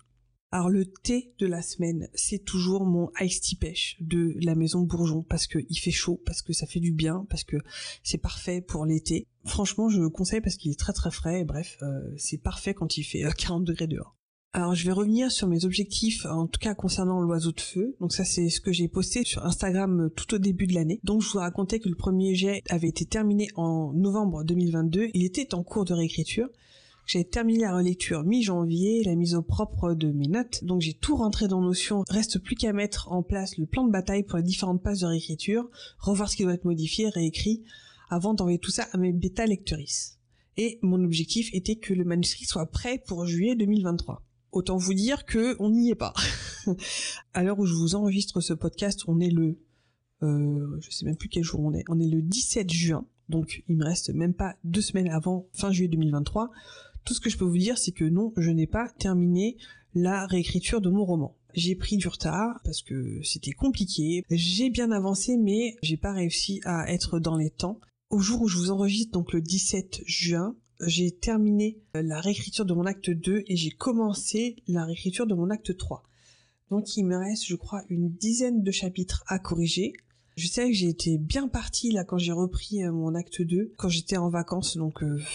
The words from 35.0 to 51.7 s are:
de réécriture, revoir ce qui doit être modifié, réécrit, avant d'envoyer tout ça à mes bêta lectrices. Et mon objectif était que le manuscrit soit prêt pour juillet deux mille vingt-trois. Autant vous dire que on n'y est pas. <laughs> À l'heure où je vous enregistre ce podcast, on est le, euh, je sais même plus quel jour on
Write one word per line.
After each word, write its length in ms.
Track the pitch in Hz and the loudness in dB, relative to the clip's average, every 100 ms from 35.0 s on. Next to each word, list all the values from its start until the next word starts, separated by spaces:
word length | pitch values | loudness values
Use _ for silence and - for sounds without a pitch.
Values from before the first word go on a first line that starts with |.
de 60 | 175 | 0
réécriture, 640 | 165 160 156 - 220 240 - - - | 0 -2 -6 0 0 -2 -10 -20 -8
revoir 320 | - 196 202 | -2 0 0
ce 60 | - | 0
qui 80 | |
doit 100 | 185 | 0
être 100 | 175 | 2
modifié, 440 | 175 165 160 - 220 | 0 0 0 0 0
réécrit, 560 | 180 160 156 208 220 - - - - - | 2 0 0 0 0 -4 -20 -20 -20 -4
avant 260 | 175 190 | -2 0
d'envoyer 260 | 220 180 175 | 2 2 2
tout 100 | - | 0
ça 160 | 190 226 | -4 -2
à 60 | 185 | 0
mes 140 | 185 | 2
bêta 320 | 175 180 185 226 | 2 0 0 0
lectrices. 720 | 196 - 156 143 - - - _ _ _ - | 0 -2 -6 -4 -6 -6 -14 _ _ _ -2
Et 220 | 226 226 | -2 0
mon 220 | 190 185 | 2 4
objectif 480 | 180 165 160 226 226 | 4 2 0 -2 -2
était 220 | 190 180 | -2 -2
que 180 | 220 - | -4 0
le 120 | 185 | 0
manuscrit 400 | 175 175 175 - | 2 2 0 -2
soit 260 | - - 165 | -6 -4 -4
prêt 320 | - 247 254 | -4 -4 -6
pour 220 | - 180 175 | -4 -4 -2
juillet 300 | 170 208 247 | 0 2 2
deux 100 | 202 | 4
mille 160 | 214 | 4
vingt-trois. 420 | 180 170 - - - _ _ | 2 -2 -4 -10 -14 _ _
Autant 240 | 185 180 185 | -4 0 0
vous 180 | 180 | 0
dire 320 | 190 220 277 - | 2 2 0 0
que 300 | 226 240 254 | 0 2 2
on 120 | 208 | 2
n'y 200 | 226 240 | 4 4
est 60 | 220 | 2
pas. 180 | 107 - - - - - - | -2 -2 -4 -4 -8 -6 -2
<laughs> 680 | 180 - - - - - | -2 -4 -6 -8 -10 -10
À 80 | - | -2
l'heure 160 | 185 202 | 0 2
où 80 | 196 | 2
je 80 | |
vous 220 | 165 165 196 | 4 2 2
enregistre 440 | 208 190 202 180 | 2 2 0 -2
ce 120 | 170 | -2
podcast, 480 | 160 170 - 202 196 - | -2 -4 -2 -2 -2 0
on 100 | 165 | 2
est 120 | 175 | 4
le, 280 | 170 160 165 _ _ _ _ _ _ | 4 2 0 _ _ _ _ _ _
euh, 560 | 156 147 147 147 143 147 | 0 2 2 0 -2 -6
je 120 | - | -8
sais 120 | - | -6
même 120 | 147 156 | -4 -4
plus 120 | - | -4
quel 140 | - | -2
jour 160 | 165 165 | -2 0
on 120 | 151 | 0